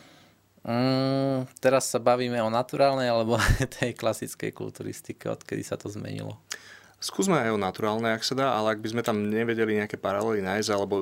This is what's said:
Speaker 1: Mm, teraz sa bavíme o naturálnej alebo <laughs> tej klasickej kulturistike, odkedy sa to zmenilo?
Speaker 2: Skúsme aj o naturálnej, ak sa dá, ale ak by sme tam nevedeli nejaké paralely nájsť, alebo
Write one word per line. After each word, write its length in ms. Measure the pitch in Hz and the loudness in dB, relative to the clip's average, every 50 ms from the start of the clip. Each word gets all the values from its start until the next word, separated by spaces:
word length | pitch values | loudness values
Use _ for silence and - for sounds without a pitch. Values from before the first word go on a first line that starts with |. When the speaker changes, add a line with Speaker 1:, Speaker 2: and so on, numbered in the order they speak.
| - - - - - - _ _ _ _ _ _ | -20 -20 -20 -20 -20 -20 _ _ _ _ _ _
Speaker 1:
Mm, 880 | - - 117 120 127 131 131 131 131 135 135 135 135 135 135 131 131 127 - | -8 -4 -2 0 2 2 2 2 2 2 2 2 2 0 0 -2 -4 -6 -4
teraz 320 | - - 131 131 131 - - | 0 2 4 4 4 4 2
sa 80 | - | 0
bavíme 400 | 120 113 123 123 123 127 120 120 | 2 4 4 4 4 2 0 0
o 160 | 120 110 110 113 | 0 0 2 2
naturálnej 560 | 120 127 - - 143 139 139 135 131 127 123 | 0 0 0 2 2 4 4 4 2 2 2
alebo 320 | 117 113 113 110 120 110 110 - - | 2 2 2 2 2 4 6 4 4
<laughs> 220 | - 135 - - - | 4 2 -2 -2 -4
tej 160 | 131 123 110 | -4 -4 -4
klasickej 560 | - - 113 107 - - - - - - 107 - | -2 -2 -2 -2 -2 -4 -10 -8 -6 -8 -8 -6
kulturistike, 720 | - 107 110 107 - 107 104 104 - - - 104 - - | -6 -10 -10 -10 -10 -10 -10 -10 -10 -12 -14 -12 -8 -6
odkedy 380 | 113 110 - - - - 107 110 | -6 -6 -6 -8 -8 -8 -6 -6
sa 180 | - - - | -6 -8 -8
to 80 | - 101 | -8 -8
zmenilo? 480 | 104 107 107 107 107 107 107 107 107 110 _ - - - - - - - - - - - | -10 -10 -10 -8 -8 -8 -10 -10 -12 -14 _ -14 -14 -14 -16 -20 -20 -20 -20 -20 -16 -12
Speaker 2:
Skúsme 320 | - - - - 196 196 175 | -10 -6 -2 0 2 4 4
aj 240 | 147 120 113 110 | 4 4 2 2
o 0 | |
naturálnej, 560 | 104 98 92 92 - 110 107 107 113 117 113 113 | 0 0 -2 -2 -2 -2 0 0 0 0 0 0
ak 80 | 113 | 0
sa 160 | - - 131 | -2 -2 -2
dá, 160 | 127 135 135 117 | 0 0 2 2
ale 240 | 107 107 110 110 | 2 2 0 0
ak 80 | 107 110 | 0 -2
by 80 | 113 113 | -4 -2
sme 80 | 117 | -2
tam 240 | 113 - 110 104 104 | 0 0 0 0 0
nevedeli 480 | 104 107 110 117 117 117 110 113 107 107 | 0 0 0 0 0 0 0 0 0 0
nejaké 240 | 104 104 104 - | 0 -2 -2 -6
paralely 480 | - - 95 95 101 107 113 110 104 95 | -6 -4 -2 -2 0 0 0 0 0 0
nájsť, 240 | 92 98 107 107 107 | 0 0 0 0 0
alebo 320 | 104 101 101 95 101 98 | 0 0 0 0 0 -2